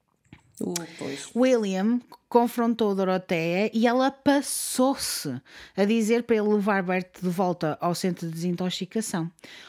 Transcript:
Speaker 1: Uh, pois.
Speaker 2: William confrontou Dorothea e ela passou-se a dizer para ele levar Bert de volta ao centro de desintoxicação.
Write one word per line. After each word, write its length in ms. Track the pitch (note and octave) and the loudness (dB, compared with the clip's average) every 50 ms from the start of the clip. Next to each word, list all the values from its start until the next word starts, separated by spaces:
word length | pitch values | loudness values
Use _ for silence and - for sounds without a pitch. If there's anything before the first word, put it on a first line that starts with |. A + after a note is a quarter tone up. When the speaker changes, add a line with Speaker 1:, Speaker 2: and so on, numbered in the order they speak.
| _ _ _ _ _ _ - - _ _ _ - | _ _ _ _ _ _ -20 -20 _ _ _ -8
Speaker 1:
Uh, 140 | - F#3 F3+ F3 E3+ D#3 - | -6 -6 -6 -6 -8 -10 -12
pois. 300 | - - C3+ C#3 C#3+ - - - | -10 -8 -8 -8 -10 -10 -4 0
Speaker 2:
William 640 | A3+ B3+ C4 B3+ A#3 G#3+ G3 F#3+ F#3 G3 A3 A#3+ B3 - _ - - _ - | 2 4 4 4 4 2 0 0 0 2 2 0 0 -2 _ -18 -20 _ 2
confrontou 640 | - B3 A#3+ A#3 - A#3+ A#3 A#3 A#3 A3+ A3+ G#3 G3 | 2 4 4 2 0 0 0 0 0 2 0 0 2
Dorothea 760 | F#3+ F#3+ F#3 F#3 F#3 F#3 - F#3 E3 E3 E3+ F3 F#3 G#3 G#3+ - | 2 2 2 0 0 0 -2 -2 0 0 0 0 0 0 0 0
e 140 | A3+ A3 | 2 2
ela 240 | A#3+ A#3 C4 C4 C#4 | 4 4 4 2 0
passou-se 1300 | - - - C#4+ C#4 C#4 B3+ - - - - - - - B3+ C4+ C4 - - - - - - D3 B2 B2 - - - - - - _ | 0 0 2 2 2 2 2 -2 -4 -6 -6 -4 0 2 2 2 0 -2 -4 -6 -6 -6 -6 -6 -8 -8 -10 -16 -20 -20 -20 -6 _
a 100 | - G3 | 0 2
dizer 380 | G3+ A3+ A3+ A3 G3+ A#3 A#3+ A#3 | 2 2 2 2 2 2 2 2
para 120 | - A#3 | 2 0
ele 100 | G#3+ G#3 G#3 | 2 2 2
levar 340 | G#3+ G#3 F#3+ A3 G3+ G3 F3+ | 2 2 2 2 0 0 0
Bert 360 | F3+ F3+ F#3 F3+ - - - | 0 -2 -2 -2 -6 -8 -6
de 80 | F3+ F#3 | -4 -2
volta 480 | F3 F#3 F#3+ F3+ E3+ E3 E3 D3+ D3 - | 0 0 0 0 0 0 -2 -2 -2 -2
ao 140 | - F3 E3+ | -2 -2 -2
centro 320 | - - F#3+ E3+ - E3+ | 0 -2 -2 -2 -4 -6
de 60 | E3 D#3+ | -8 -6
desintoxicação. 960 | E3 E3 F3+ F3 E3 F3+ F#3 - - F#3+ - - A3 G#3+ - - F3 E3 E3+ - _ - - - - - | -4 -4 -2 -2 -2 -4 -4 -4 -6 -8 -6 -6 -6 -4 -4 -4 -4 -6 -6 -10 _ -20 -20 -20 -20 -20